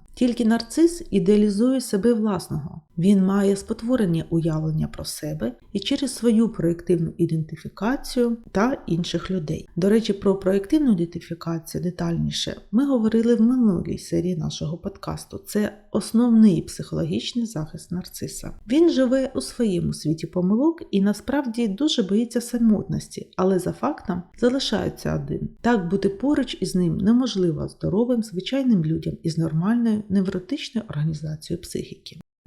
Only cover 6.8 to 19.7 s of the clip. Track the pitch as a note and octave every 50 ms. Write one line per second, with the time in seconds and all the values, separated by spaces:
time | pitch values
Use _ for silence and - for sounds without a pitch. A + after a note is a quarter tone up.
6.8 | - - F3+ E3 D#3+ D#3+ - - E3+ D#3 E3 D#3+ D#3 D#3 - - - G#3 - -
7.8 | F#3+ A3 C4+ C#4 - - - B3 A#3+ A#3+ A#3 A#3 - - - E3 G#3 B3 C#4+ -
8.8 | - - E3 E3 F3 - - - - - F#3 F#3 D#3 D3+ D#3 - - - - E3+
9.8 | F3 G3+ G#3 A3+ A3 - G3+ - - G3+ F#3+ G3 - F#3 G3 G3+ G3 - - D#4
10.8 | D4+ B3+ G#3+ E3+ F3 E3+ - E3+ - - E3 D#3+ - E3 E3 E3 D#3+ - - D3
11.8 | D#3 F3 E3+ - F3 E3+ E3+ D#3 D3+ D3 D3 - - - - - - - - A3
12.8 | C#4+ C#4+ C4+ A#3+ A3 A3 A3 A3+ A3+ A#3 A#3+ G#3 A3 A#3 C4 C4 A#3+ G#3+ F3+ E3+
13.8 | - - - - - - - E3+ E3+ F3+ F3+ D#3+ D#3 D3+ D3+ - D#3+ D3+ E3+ E3
14.8 | - G3 - - - - D#3+ D#3 - - - - - - - G#3 G#3+ - - -
15.8 | - _ - G#3+ G3+ - - A3 B3 B3 A3+ A3 A3 G#3+ F3 D#3 - - - -
16.8 | - - E3 D3+ D#3+ D3+ F3+ A3 A#3 - - A#3+ A#3 G#3+ - - D#3 D#3 - D#3+
17.8 | - - F3 F3+ F#3 - - - - D3+ - - - - - - - G#3 A#3 D#4
18.8 | E4+ E4+ C4+ B3 C4 A#3+ B3+ C4+ C4 B3+ - - - - - - A#3+ G#3+